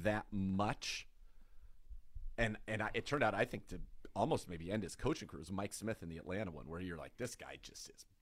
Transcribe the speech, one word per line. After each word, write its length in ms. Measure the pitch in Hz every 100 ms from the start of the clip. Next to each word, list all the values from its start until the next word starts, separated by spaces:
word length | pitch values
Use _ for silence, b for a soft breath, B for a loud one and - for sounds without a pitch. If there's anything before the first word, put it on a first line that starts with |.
that 220 | 104 104 -
much, 760 | 101 95 95 104 135 - - - - - - - - - - - - - - - -
and, 200 | 113 107 -
and 160 | 104
I, 60 | 107
it 120 | 113 -
turned 180 | 147
out, 100 | 110
I 120 | 98 123
think, 220 | 101 -
to 100 | 90 - - - 98
almost 320 | 117 143 -
maybe 220 | 85 82
end 120 | 110
his 120 | 85 -
coaching 320 | 127 160 -
career 120 | 76
was 120 | 82
Mike 220 | 95 101
Smith 300 | - 107 107
in 60 | 85
the 80 | 82
Atlanta 340 | - 92 101
one, 140 | 76 60
where 120 | 85
you're 180 | 92 82
like, 160 | 67 -
"This 180 | 123 -
guy 220 | 67 69
just 260 | - - -
is 160 | - - _